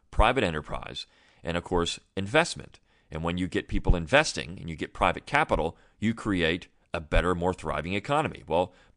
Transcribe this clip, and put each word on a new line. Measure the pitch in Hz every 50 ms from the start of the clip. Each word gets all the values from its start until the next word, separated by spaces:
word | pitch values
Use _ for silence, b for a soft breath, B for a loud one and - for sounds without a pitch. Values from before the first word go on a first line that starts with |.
| _ _
private | - - 104 113 127 131 113
enterprise | 90 80 76 69 - - 64 - - 62 - - b b b b b b b
and, | b - 82
of | 87 -
course, | - 90 87 85 85 - - _ _ _
investment. | 95 98 98 113 156 175 - - - - - - - _ _ _ _ _ _
And | - 78 80
when | 85 87 87
you | 92 90
get | - 101 -
people | - - 95 - 92 87
investing | 90 80 - - 143 156 - - - - - 90 -
and | - 85
you | 80
get | 78 90 -
private | - - 101 92 82 - -
capital, | - - 143 156 - 104 85 78 82 b b b b b b
you | 104 110
create | 117 - - 110 101 90 85 80 85 87 - - _ _ _ _
a | - 85
better, | 78 - - 82 80 90 90
more | 87 85 90 90
thriving | - - 78 69 73 76 85 95
economy. | 101 - - 143 151 156 110 - - 67
Well, | - 80 85 92 95 b b b b b